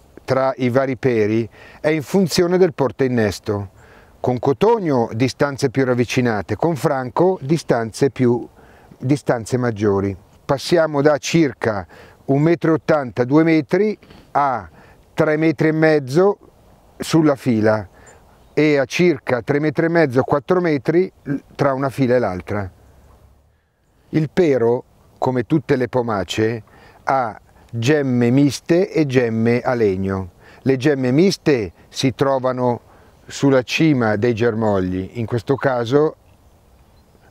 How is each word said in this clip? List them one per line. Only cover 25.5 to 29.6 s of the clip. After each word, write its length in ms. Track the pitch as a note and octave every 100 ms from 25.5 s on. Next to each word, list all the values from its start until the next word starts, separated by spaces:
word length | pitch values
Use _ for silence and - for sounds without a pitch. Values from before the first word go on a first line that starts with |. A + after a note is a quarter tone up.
| D#3 - C3+
le 140 | A#2+
pomacee, 720 | B2+ A#2 G#2 F2+ - A2 A#2 - - - -
ha 340 | - C3+ A#2 - _ _ -
gemme 600 | A#2 A2+ D3+ C3+ B2 A#2+
miste 600 | C3 C#3+ - - E3+ G3
e 160 | - D3
gemme 540 | B2+ A#2 A2+ A2+
a 140 | A#2+